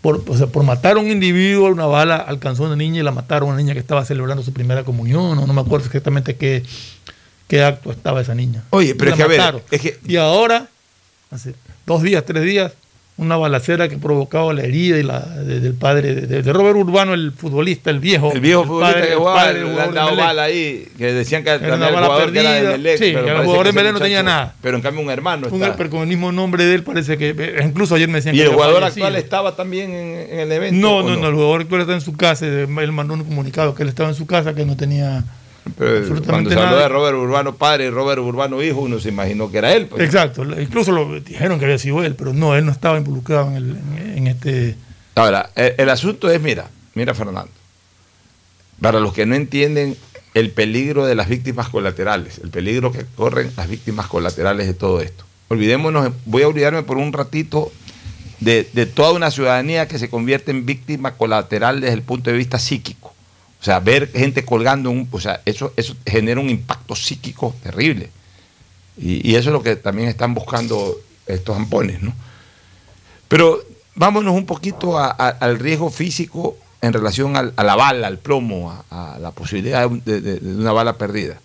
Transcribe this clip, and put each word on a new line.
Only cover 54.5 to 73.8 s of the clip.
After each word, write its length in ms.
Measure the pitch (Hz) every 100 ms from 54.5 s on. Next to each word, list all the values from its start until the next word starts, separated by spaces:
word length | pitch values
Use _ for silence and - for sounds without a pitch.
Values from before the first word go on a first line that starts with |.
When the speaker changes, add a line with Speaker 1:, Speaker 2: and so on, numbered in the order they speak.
| 101 95
Speaker 2:
de 80 |
todo 260 | 90 98 90
esto. 240 | 82 - - _ _
Olvidémonos, 640 | 117 107 127 156 156 131 127 117
voy 160 | 117
a 60 | 147
olvidarme 340 | 156 143 160
por 160 | 147 131
un 140 | 143
ratito 600 | 143 131 151 156 151 151 - - - - - - -
de, 280 | 110 113 98
de 140 | 117 113
toda 260 | - 151
una 180 | 170 165
ciudadanía 580 | 143 135 127 135 165 156
que 100 | 156
se 120 | 117
convierte 400 | 120 117 139 143
en 160 | 131 123
víctima 480 | 139 135 147 131
colateral 640 | 127 113 110 98 107 113 135
desde 140 | 131
el 80 | 113
punto 280 | 120 127 123
de 60 | 120
vista 220 | 123 123
psíquico. 560 | - 143 - - - _ _ _ _ _
O 60 | -
sea, 140 | 92
ver 320 | 92 135 139
gente 320 | 123 127 123
colgando, 460 | 127 117 117 139 127
un, 180 | 123 127
o 80 | 107
sea, 220 | 98 92 -
eso, 260 | 110 135 -
eso 200 | 120 -
genera 340 | - 104 110 123
un 120 | 139
impacto 440 | 117 - - -
psíquico 640 | 110 - - - - 123 -
terrible. 480 | - 90 143 120 - - _ - _ _ _ _ _ -
Y, 300 | 85 87 -
y 80 | 113
eso 120 | 123
es 40 |
lo 80 | 147
que 140 | 117 107
también 320 | 104 101 117
están 260 | 113 120
buscando 640 | 117 - 117 117 107 98 90 - _ -
estos 300 | 95 92 101
ampones, 460 | 107 - 101 87
¿no? 100 | 98 123 - - - _ _ - _ - _ - _
Pero 360 | - 165 156 - -